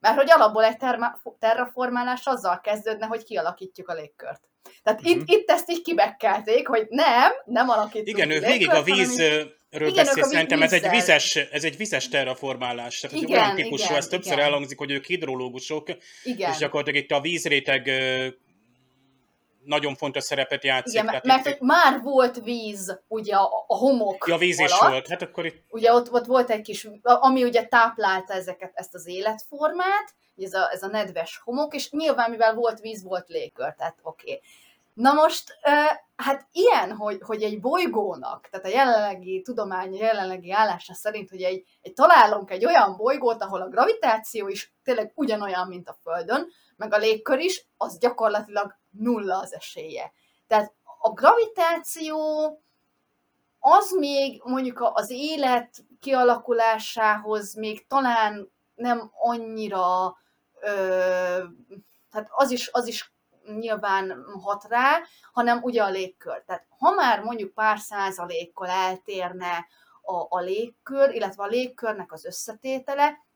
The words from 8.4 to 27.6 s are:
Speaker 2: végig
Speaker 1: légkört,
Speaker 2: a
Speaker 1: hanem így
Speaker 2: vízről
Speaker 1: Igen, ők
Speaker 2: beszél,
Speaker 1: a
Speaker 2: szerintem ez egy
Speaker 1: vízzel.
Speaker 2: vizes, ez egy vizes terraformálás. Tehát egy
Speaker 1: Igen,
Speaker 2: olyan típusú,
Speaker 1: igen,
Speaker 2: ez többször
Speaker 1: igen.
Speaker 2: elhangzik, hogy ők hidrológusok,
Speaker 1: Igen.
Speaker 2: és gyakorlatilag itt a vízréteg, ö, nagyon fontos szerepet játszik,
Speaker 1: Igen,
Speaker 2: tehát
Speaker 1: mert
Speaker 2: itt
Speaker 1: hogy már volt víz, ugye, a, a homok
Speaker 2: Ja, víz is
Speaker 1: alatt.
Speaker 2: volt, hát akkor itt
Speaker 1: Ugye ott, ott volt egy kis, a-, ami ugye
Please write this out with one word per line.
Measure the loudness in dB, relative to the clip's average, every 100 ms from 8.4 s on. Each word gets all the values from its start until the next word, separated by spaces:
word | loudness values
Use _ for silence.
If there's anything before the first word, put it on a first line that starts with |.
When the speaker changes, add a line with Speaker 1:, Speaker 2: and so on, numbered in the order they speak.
Speaker 2:
végig | 2 2
Speaker 1:
légkört, | 6 4
Speaker 2:
a |
Speaker 1:
hanem | 4 2
így | 2
Speaker 2:
vízről | 4 2 2 -2 _ _
Speaker 1:
Igen, | -2 0
ők |
Speaker 2:
beszél, | 4 4 4
Speaker 1:
a | 4
Speaker 2:
szerintem | 2 2 2
ez | 4
egy | 4
Speaker 1:
vízzel. | 4 2
Speaker 2:
vizes, | 4 4 4 -2
ez | -2 -4
egy | -6 -6
vizes | -6 -4 -2
terraformálás. | -2 -2 -4 -6 -6 -6 -6 -8 -10
Tehát | -8 -6
egy |
Speaker 1:
Igen, | 0 2
Speaker 2:
olyan | 2
típusú, | 0 -4 -2
Speaker 1:
igen, | -2 -2
Speaker 2:
ez | -2
többször | -6 -4
Speaker 1:
igen. | 0
Speaker 2:
elhangzik, | 0 0 -6 -10
hogy | -6
ők | -6
hidrológusok, | -4 -6 -4 -6 -8 -10 -8 -10 -8 -14 -16 -16
Speaker 1:
Igen. | -10 -6 -4
Speaker 2:
és | -2
gyakorlatilag | -2 -2 -2 -2
itt | 0
a | -2
vízréteg, | 0 -4 0 0 2 -2 0
ö, | -2 0 -2 -4 -8 _ _ _ _ _ _ _ _ _ _ _ _
nagyon | -2 -2 -2
fontos | -4 -6 -4
szerepet | -4 -4 -2 -2
játszik, | 0 0 0
Speaker 1:
Igen, | -2 -2
Speaker 2:
tehát | -2
Speaker 1:
mert | 0 0 -2
Speaker 2:
itt | -2
Speaker 1:
hogy | 2
már | 4 4 2
volt | 0 2 2 0
víz, | -8 -8 -8 -10 -10 -12 _
ugye, | -8 -2 0
a, | 0 -2 -4
a | 0
homok | 2 2 0 -2 -2
Speaker 2:
Ja, | 2
víz | 2 2
is | 2
Speaker 1:
alatt. | 6 6
Speaker 2:
volt, | 4 -4
hát | -8
akkor | -8 -6 -8
itt | -8 _
Speaker 1:
Ugye | 2 6
ott, | 6 4
ott | -2 2
volt | 2 2
egy | -2
kis, | -4 -12
a-, | -12 -4 4 6
ami | 6 4
ugye | 4 2